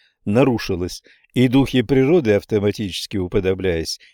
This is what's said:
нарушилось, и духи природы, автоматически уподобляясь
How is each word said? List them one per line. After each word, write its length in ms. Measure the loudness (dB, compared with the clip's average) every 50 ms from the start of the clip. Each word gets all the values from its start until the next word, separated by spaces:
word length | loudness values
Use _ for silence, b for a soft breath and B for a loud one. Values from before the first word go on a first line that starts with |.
| _ _ _ _ -4
нарушилось, 800 | 0 2 2 2 2 0 -2 -4 -4 -6 -4 -6 -6 -8 -12 _ b b b b b b
и 160 | 0 2 4
духи 320 | 4 2 2 2 0 0
природы, 500 | 0 2 2 2 4 4 4 2 4 4
автоматически 840 | 2 2 0 0 -2 0 0 0 -2 -4 -6 -8 -8 -10 -10 -8 -6
уподобляясь 800 | -6 -4 -2 -2 -2 0 -2 -2 -2 -2 -2 -2 -2 -4 -6 -8 -12 b b